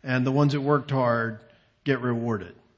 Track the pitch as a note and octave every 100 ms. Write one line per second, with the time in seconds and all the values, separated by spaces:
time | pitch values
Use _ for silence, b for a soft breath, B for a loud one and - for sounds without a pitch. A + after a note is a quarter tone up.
0 | C3 B2+ C3 C3+ C#3+ C#3+ C#3 D3 C3 C3
1 | A#2+ A#2 A2+ G#2+ - b b b C#3+ C3
2 | B2 A#2 A#2 G#2+ F2+ - _